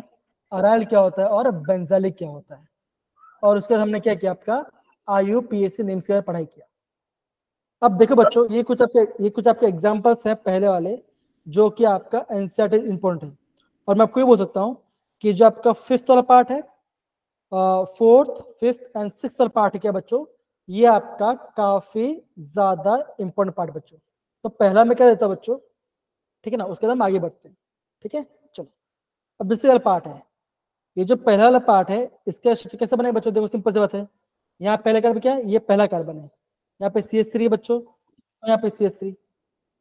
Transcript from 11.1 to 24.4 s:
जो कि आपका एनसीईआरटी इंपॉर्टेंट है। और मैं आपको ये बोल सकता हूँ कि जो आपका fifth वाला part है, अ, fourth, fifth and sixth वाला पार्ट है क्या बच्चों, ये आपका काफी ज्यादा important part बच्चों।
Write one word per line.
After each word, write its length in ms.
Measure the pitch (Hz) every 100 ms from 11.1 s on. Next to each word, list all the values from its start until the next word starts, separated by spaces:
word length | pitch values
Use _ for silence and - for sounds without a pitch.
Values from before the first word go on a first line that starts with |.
| _ _ _ 165
जो 220 | 160 214
कि 140 | 214
आपका 420 | 220 190 - 233 -
एनसीईआरटी 460 | 208 196 - 208 214
इंपॉर्टेंट 540 | 240 190 190 165 147
है। 60 | - _ _ _ _ -
और 80 | 202
मैं 100 | 220
आपको 140 | 254
ये 60 | 262
बोल 120 | 220
सकता 240 | 190 190
हूँ 140 | 214 247 _ _ _ _
कि 100 | 214
जो 120 | 190 226
आपका 280 | 226 240
fifth 360 | - - 254 247
वाला 120 | 254
part 280 | 254 247 247
है, 100 | 277
अ, 1200 | - _ _ _ _ _ _ _ _ 190 185 185 185 -
fourth, 440 | 226 247 285 - - _
fifth 380 | 233 240 - 220
and 160 | 208
sixth 280 | - 233 -
वाला 80 | 240
पार्ट 240 | 226 202
है 60 | 196
क्या 120 | 208
बच्चों, 340 | 190 - 240 302 _ _ _ -
ये 160 | 190 233
आपका 480 | 214 - - 208
काफी 800 | 254 - - 202 196 - 220 247 330 _ -
ज्यादा 560 | 147 175 196 180 196 240 294 -
important 360 | 185 - 190 175
part 160 | 165
बच्चों। 260 | 151 - _ _ _ _ _